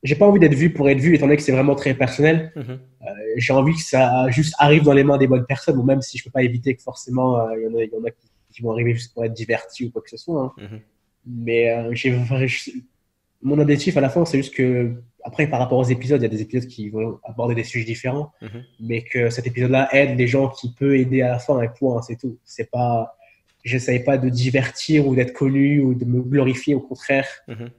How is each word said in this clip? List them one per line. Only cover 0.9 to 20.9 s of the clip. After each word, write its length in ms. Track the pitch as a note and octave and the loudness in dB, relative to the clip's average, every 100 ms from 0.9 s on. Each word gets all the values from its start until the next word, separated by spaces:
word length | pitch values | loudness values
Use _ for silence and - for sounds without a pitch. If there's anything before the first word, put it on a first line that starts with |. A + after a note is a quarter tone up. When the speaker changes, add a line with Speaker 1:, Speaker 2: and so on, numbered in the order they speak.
| C#3 | 4
Speaker 1:
vu, 160 | D#3 | 4
étant 120 | D#3 C#3+ | 4 4
donné 100 | D3 | 4
que 60 | |
c'est 100 | D3 | 4
vraiment 220 | C3 C#3 | 2 2
très 200 | C#3+ C#3 | 2 0
personnel. 580 | B2+ B2+ - D3+ E3 D#3+ - | 0 -2 2 2 2 -2 -12
Speaker 2:
Mhm. 220 | B2 B2+ - _ | -12 -12 -16 _
Speaker 1:
Euh, 40 | - G2+ A2 A2+ | -16 -12 -6 -4
j'ai 160 | B2 | 2
envie 220 | C3+ C#3 | 2 2
que 80 | E3 | 0
ça 440 | - - D#3+ B2+ C3 | -2 2 2 2 0
juste 240 | B2 D#3 - | 0 -2 2
arrive 240 | D3 D3+ | 4 6
dans 100 | D3 | 6
les 120 | C#3 | 6
mains 140 | C#3 C#3 | 4 4
des 80 | C3 | 4
bonnes 180 | B2+ A#2+ | 2 0
personnes, 300 | C3+ - C3+ | -4 0 0
ou 60 | |
même 200 | B2+ C3+ | 2 0
si 160 | B2+ B2 | -2 -12
je 60 | |
peux 60 | - | -8
pas 120 | C3 | -2
éviter 320 | B2+ A#2+ B2+ | -2 0 -4
que 80 | B2 | -4
forcément, 560 | - - - B2+ B2+ A#2+ | -8 -14 -6 -2 0 0
euh, 180 | A2+ A2+ | -2 -4
il 60 | |
y 20 | A2+ | -4
en 120 | A2+ | -2
a, 40 | |
il 80 | A2 | -4
y 60 | A2 | -6
en 80 | |
a 60 | A#2 | -8
qui, 160 | - _ _ _ | -10 _ _ _
qui 100 | - | -10
vont 100 | A#2 | -6
arriver 220 | A2+ A#2+ | -2 -2
juste 200 | A#2 - | -2 -6
pour 100 | - | -6
être 80 | A#2 | -6
divertis 520 | A2+ A2 A2+ - - | -6 -4 -4 -4 -10
ou 60 | A#2+ | -8
quoi 120 | A2+ | -8
que 80 | - | -14
ce 60 | A2+ | -18
soit, 260 | - D#3+ | -6 -4
hein. 100 | C3 - | -6 -8
Speaker 2:
Mhm. 220 | G2+ A2 _ _ _ _ B2 A#2+ | -18 -18 _ _ _ _ -16 -10
Speaker 1:
Mais, 260 | A#2 A#2 A#2 | -2 0 0
euh, 200 | A#2 A#2 | 0 -4
j'ai 180 | A#2+ C3+ | -4 -2
vra-, 360 | B2 A#2 C3 C3 | -2 -2 -2 -2
je... 240 | - - C3 - _ _ _ _ _ | -4 -10 -16 -18 _ _ _ _ _
mon 160 | C3 D3 | -2 2
objectif 380 | D3 C#3+ F#3+ D#3 | 2 2 2 0
à 40 | |
la 80 | C3+ | 0
fin, 160 | F3 | 0
c'est 140 | E3 C3+ | 0 -2
juste 160 | C3+ | -4
que, 380 | - B2+ B2 A#2+ A#2+ - _ | -2 0 0 -2 -6 -16 _
après, 220 | B2+ - D3+ | -14 -4 -2
par 120 | D3 | 0
rapport 180 | B2+ E3 | 0 0
aux 60 | |
épisodes, 360 | B2 B2+ B2 C#3+ | 0 -2 0 0
il 40 | |
y 20 | A#2 | 0
a 40 | |
des 120 | G#2+ | -4
épisodes 260 | G#2+ B2+ B2 | -4 -6 -6
qui 220 | - G#2 | -12 -10
vont 280 | G#2+ A2+ - | -6 -8 -10
aborder 300 | - A2+ A#2+ | -14 -8 -4
des 100 | A#2 | -4
sujets 200 | A2 A#2 | -4 -8
différents, 480 | A2 A2+ B2+ C#3 D3+ _ | -8 -8 -6 -6 -8 _
Speaker 2:
Mhm. 240 | A2 A2+ B2+ _ | -18 -18 -20 _
Speaker 1:
mais 220 | A2+ A#2 | -8 -8
que 280 | A#2 B2+ A#2 | -4 -2 -2
cet 160 | A#2 B2 | -2 -6
épisode-là 420 | A#2+ B2 C3 C3+ | -2 0 2 2
aide 260 | C3+ C#3 B2 | 2 2 2
les 80 | B2 | 2
gens 220 | C3+ C3+ | 2 0
qui 240 | - B2 | -4 -10
peut 260 | - C#3 | -2 2